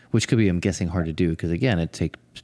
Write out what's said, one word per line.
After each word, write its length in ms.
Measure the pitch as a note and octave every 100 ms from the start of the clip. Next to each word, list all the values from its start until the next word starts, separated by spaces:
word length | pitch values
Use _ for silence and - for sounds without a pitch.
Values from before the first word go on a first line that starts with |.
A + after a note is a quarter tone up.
| -
which 160 | A#2 -
could 100 | A#2
be, 120 | G#2
I'm 100 | F2
guessing, 300 | G2 F2 F2+
hard 160 | F#2 D#2+
to 80 |
do 200 | D#2 F2 D#2+
'cause, 160 | E2+
again, 280 | E2+ C3 F2+
it 140 | D#2+
takes 260 | - E2 - _ -